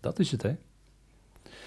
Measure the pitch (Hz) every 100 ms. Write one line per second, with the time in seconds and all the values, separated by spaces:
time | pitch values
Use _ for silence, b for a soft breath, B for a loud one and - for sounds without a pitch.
0 | - - 185 120 101 151 - - - -
1 | - - - - B B